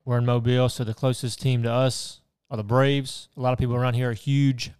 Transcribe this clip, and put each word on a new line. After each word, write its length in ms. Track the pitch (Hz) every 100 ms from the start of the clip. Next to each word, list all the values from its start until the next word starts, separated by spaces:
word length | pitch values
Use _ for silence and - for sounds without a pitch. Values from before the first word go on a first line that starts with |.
| -
we're 120 | 120
in 80 | 120
Mobile, 440 | 120 117 123 127
so 140 | -
the 100 | 113
closest 480 | 110 131 127 127 -
team 220 | 135 123
to 80 | 117
us 500 | 120 131 - - - _ _ -
are 80 | 113
the 60 |
Braves. 640 | 104 123 135 143 131 - - -
A 60 |
lot 120 | 127
of 60 | 127
people 160 | 127 123
around 200 | 127 120
here 160 | 127
are 20 |
huge 580 | 110 - 139 139 120 -